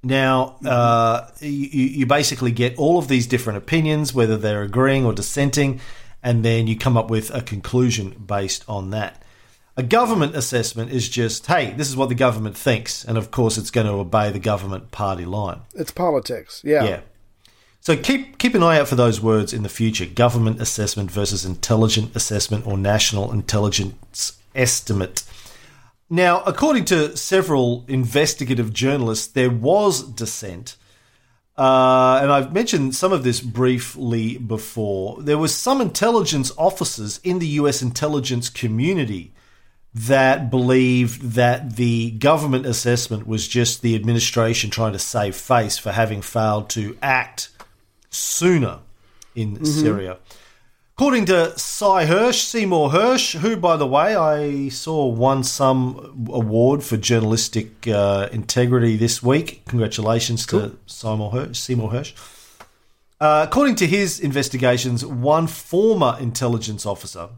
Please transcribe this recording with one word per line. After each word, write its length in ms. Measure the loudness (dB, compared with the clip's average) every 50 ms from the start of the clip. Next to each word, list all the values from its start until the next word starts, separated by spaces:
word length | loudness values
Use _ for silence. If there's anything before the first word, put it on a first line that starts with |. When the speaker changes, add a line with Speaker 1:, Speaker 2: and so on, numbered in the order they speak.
| -2
Speaker 1:
Now, 540 | 0 0 2 2 4 2 2 2 -2 -4 -10 -4
Speaker 2:
Mm-hmm. 40 | 0
Speaker 1:
uh, 580 | 2 4 4 4 4 4 4 4 2 0 -4 -8 -18 -12
you, 100 | -8 -6
you, 340 | -4 -4 -6 -4 0 0 0 0 2 0
you 60 | 2
basically 460 | 2 2 2 2 0 -2 -2 -2 -2 0
get 260 | 0 0 -2 0 0
all 200 | 2 2 2 2
of 100 | 2 2
these 180 | 2 0 2
different 300 | 2 0 -2 -2 -2 -6
opinions, 580 | -6 -4 -2 0 0 2 2 0 0 -2 -2 0
whether 220 | 2 2 2 2
they're 260 | 0 0 -2 -2 -2 -4
agreeing 420 | -2 0 2 2 4 2 2 2
or 80 | 0 0
dissenting, 680 | -2 -4 -6 -2 -2 0 0 2 0 0 0 -2 -6 -10 -14 -16 -16 -16 -20 -20 -8 -2
and 220 | 0 0 2 2
then 220 | 2 2 2 0 0
you 80 | -2
come 200 | -2 0 2 2
up 140 | 2 2 2
with 240 | -2 -2 -2 -4 -8
a 60 | -8 -8
conclusion 680 | -8 -10 -10 -8 -2 0 2 2 2 0 -2 -4 -8 -10 -14 -10
based 400 | -6 -4 -4 -2 -4 -6 -8 -8 -10
on 220 | -10 -8 -8 -6
that. 320 | -6 -6 -6 -8 -10 -16 -20 -20 -20 _ -20 _ _ _ _ _ _
A 60 | -6 -2
government 520 | 2 2 2 4 2 2 0 0 0 -2
assessment 540 | -4 -6 -2 -2 -2 -2 -2 -4 -8 -8 -4 -4
is 160 | -4 -4 -4
just, 380 | -2 -2 -2 -2 -2 -6 -2
"Hey, 260 | 0 0 0 0 -2 -4
this 120 | -6 -6 -6
is 80 | -2
what 120 | -2 -2 -2
the 60 | 0
government 420 | 2 2 2 2 0 -4 -6 -8
thinks," 480 | -4 0 0 0 0 -2 -8 -10 -10 -6
and 120 | -4 -4 -4
of 120 | -4 -4
course 260 | -2 0 0 0 0 -2
it's 120 | -6 -2
gonna 260 | -2 0 0 0 0
obey 340 | -2 -4 0 0 0 0 0
the 100 | -2 -2
government 500 | -2 -2 -2 -2 -2 -6 -8 -10 -12 -14
party 340 | -10 -6 -4 -4 -4 -4 -6
line. 360 | -8 -6 -6 -6 -6 -8 -10 -14 -20 -10
Speaker 2:
It's 180 | -10 -10 -10 -6
politics, 680 | -2 -2 0 0 0 -2 -4 -10 -10 -10 -14 -20 -12 -2
yeah. 200 | 2 2 2 2
Speaker 1:
Yeah. 160 | 0 -2 -4 -10 -16 -20 _ -20 _ _ _ _ -20 _ _ _ _ _ _
So 160 | _ 0 0
keep, 420 | 0 2 0 0 0 -2 -8 -10 -2
keep 160 | -2 2 4
an 80 | 4 4
eye 160 | 6 6 4
out 100 | 4 2
for 80 | 4
those 240 | 4 4 4 2 2
words 320 | 2 2 2 2 2 0 -4
in 100 | -6 -6
the 60 | -8
future: 360 | -4 -2 -2 0 0 -2 -6
government 560 | -6 0 2 2 2 4 2 0 0 0 -2
assessment 500 | -4 -6 -4 -4 -4 -4 -2 -4 -6 -6
versus 340 | -4 -2 -2 -2 -2 -4 -4
intelligent 680 | -6 -6 -6 -2 0 2 4 4 4 4 0 -2 -2 -4
assessment 520 | -4 -4 -2 -2 -2 -2 -2 -2 -4 -2
or 100 | -4 -2
national 560 | 0 2 2 2 2 2 2 0 -2 -2 -2 -2
intelligence 1000 | -4 -4 0 0 0 0 0 0 -2 -4 -4 -8 -14 -20 -18 -10 -8 -8 -8 -8 _ _ _ _
estimate. 680 | 0 0 0 0 -4 -2 -4 -2 -2 -2 -4 -6 -8 -10 -10 -18 -20 -20 -20 -20 -20 -20 -20 -20 -20 -20 _ _ _ _ _
Now, 320 | 0 2 4 4 4 2 0
according 420 | -2 -2 0 2 2 2 2 2
to 300 | 2 2 2 2 0 -4
several 680 | -8 -4 0 2 2 2 2 2 2 2 2 0 -4 -6
investigative 880 | -4 -2 -2 -2 0 2 2 2 2 0 -4 -4 -2 -2 -2 -2 -4 -4
journalists, 560 | -2 0 0 0 0 0 -2 -2 -4 -6 -6
there 200 | _ 0 0 0
was 520 | 0 0 0 2 2 4 4 2 0 0 -6
dissent. 720 | -10 -10 -10 -8 -8 -8 -10 -12 -12 -14 -14 -14 -18 -18 _ _ _ _ _ _ _ _ _ _ _ _ _ _ _ _
Uh, 640 | 0 2 4 6 6 6 6 6 6 6 6 4 4 4
and 100 | 4 4
I've 200 | 2 2 0 -2
mentioned 420 | -2 0 0 0 0 0 -2 -2
some 160 | 0 0 0 0
of 100 | 2 0
this 160 | 0 -2 -2
briefly 960 | -4 -6 -2 0 2 2 2 0 -2 -8 -10 -8 -4 -2 -2 -2 -2 -4 -6 -6
before. 840 | -6 -6 -6 -6 -6 -8 -6 -6 -4 -4 -2 -4 -4 -6 -8 -8 -2
There 160 | 0 0 2
was 160 | 2 0 -2
some 260 | -2 0 0 0 2
intelligence 720 | 0 -2 0 0 2 4 4 2 2 2 0 -2 -2 -2 -2 0
officers 600 | 0 0 2 0 -6 -6 -6 -8 -8 -10 -10 -6 _
in 160 | -2 -2 -2
the 80 | -2 -2 0 2
U 80 | 2 2
S 120 | 0 0 -4
intelligence 640 | -4 -4 -2 -4 -2 -2 -2 -2 -2 -4 -4 -4 -6
community 840 | -8 -6 -4 -4 -2 0 0 0 0 0 -2 -4 -4 -8 -10 -14 -20 -20 _ _ _ _ _ -20 _ _ _ -16 _
that 560 | -10 0 2 4 6 6 6 4 2 0 0
believed 720 | 0 0 2 4 4 4 6 4 4 4 2 0 -2 -4 -8 -4 0
that 440 | 2 4 4 2 0 -4 -8 -2
the 340 | 0 2 2 2 2 0 -2 -4
government 540 | 0 2 4 4 4 2 0 0 0 0
assessment 600 | 0 -4 -2 0 0 0 0 0 -4 -6 -6 -4
was 200 | -4 -4 -4 -4 -2
just 340 | 0 2 2 2 0 0 0
the 120 | 0 0
administration 760 | 2 2 2 2 2 2 0 0 2 2 2 2 0 -2 -4
trying 220 | -2 -2 -2 -2 -2
to 60 | -4
save 380 | -6 -4 -2 -2 -2 -2 -4
face 420 | -8 -2 2 2 2 2 0 -4 -6
for 140 | -4 -4 0
having 300 | 0 0 0 0 -6 -8
failed 460 | -6 -2 0 0 0 0 -2 -4 -6
to 260 | -6 -6 -6 -6 -8 -6 -2
act 460 | 0 0 0 0 -4 -8 -12 -12 -12 _ _ -20 _ _ _ _ _ _ _ _ _
sooner 680 | -10 -8 -6 -6 -4 0 2 4 4 4 2 0 -4 -10 -16 -20 -20 _ _ _ _ -20 -20 _ _
in 200 | -6 -6 -6 -6
Speaker 2:
Mm-hmm. 80 | -4 -2
Speaker 1:
Syria. 520 | -2 0 2 2 0 0 -2 -4 -8 -10 -14 -16 -20 -20 -20 -20 -20 _ _ _ _ _ _ _ _ _
According 300 | 0 2 2 4 2 4
to 300 | 4 4 4 4 2 -2
Cy 500 | -8 -10 -8 -8 0 2 4 4 4 4
Hirsch, 340 | 4 4 4 4 2 2 0 -2
Seymour 480 | -2 -2 -2 0 2 2 2 2 4
Hirsch, 440 | 4 4 4 4 2 2 0 -2 -4
who, 200 | -2 -2 -2 -2
by 200 | 2 2 2 2
the 100 | 2 2
way, 300 | 2 4 4 4 4 2
I 520 | 2 2 2 2 2 0 -2 -2 -4 -4 -6
saw 360 | -6 -8 -6 -4 -2 0 0
won 380 | 0 0 2 2 2 4 2 0
some 840 | -2 -2 2 2 4 4 2 0 -2 -4 -8 -14 -18 -10 -8 -8 -4 -2
award 500 | -2 -2 0 2 4 4 4 4 2 -2
for 140 | -2 -4
journalistic, 880 | -2 0 2 2 2 2 2 0 0 0 -2 -4 -6 -6 -6 -12 -10 -4
uh, 420 | -2 2 2 4 2 2 0 -2 -4 -6
integrity 640 | -8 -6 -2 0 2 2 4 4 4 4 4 2
this 260 | 2 2 0 0 0 2
week. 400 | 2 2 2 2 -2 -10 -16 _ -4
Congratulations 760 | -2 0 0 0 -2 -2 0 0 0 0 0 -2 -4 -4 -4
Speaker 2:
Cool. 160 | 0 0 -2 -2 -2
Speaker 1:
to 60 | -10 -14 _
Seymour 440 | -20 -20 -10 -6 -4 -4 -4 -4 -4
Hirsch, 280 | -4 -4 -6 -6 -8 -10
Seymour 320 | -6 -2 -2 -2 -2 -2 -4
Hirsch. 220 | -6 -6 -8 -14 -18 -20 -20 -20 -20 -20 -20 -20 _ -20 _ _ _ _ _ _ _ _ _ _ _
Uh, 260 | 2 4 4 4 2 2
according 280 | 2 2 2 2 2
to 100 | 2 2
his 320 | 2 2 2 0 0 -2 -4
investigations, 840 | -4 -2 -2 -2 -2 -2 -2 0 2 2 2 2 0 -2 -2 -4 -4
one 420 | -6 -6 -2 2 2 2 2 2
former 720 | -2 -6 -10 -12 -2 0 2 4 4 4 4 2 2 2 0
intelligence 640 | -4 -6 -4 -2 -2 -2 -2 -2 -4 -6 -8 -8 -6
officer 440 | -6 -8 -8 -10 -16 -14 -14 -14 -14 -16